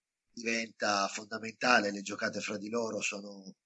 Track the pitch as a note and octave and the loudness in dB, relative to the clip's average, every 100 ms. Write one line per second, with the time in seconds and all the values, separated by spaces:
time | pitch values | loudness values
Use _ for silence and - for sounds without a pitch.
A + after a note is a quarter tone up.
0 | _ _ _ - A2+ A#2 A2+ - G#2+ G2+ | _ _ _ -6 -2 0 -2 -2 2 4
1 | G2 - G#2 A2 A2 A2 B2+ A#2+ G#2 G2+ | 2 -2 -8 -8 -8 0 6 6 6 0
2 | G2 G#2 A2 G#2+ G2 G#2+ G#2 A#2 A2+ G2+ | -4 -2 -2 -2 -4 -4 -2 -2 0 0
3 | - G#2 G2+ G2 G2 - | -2 -4 -8 -14 -16 -18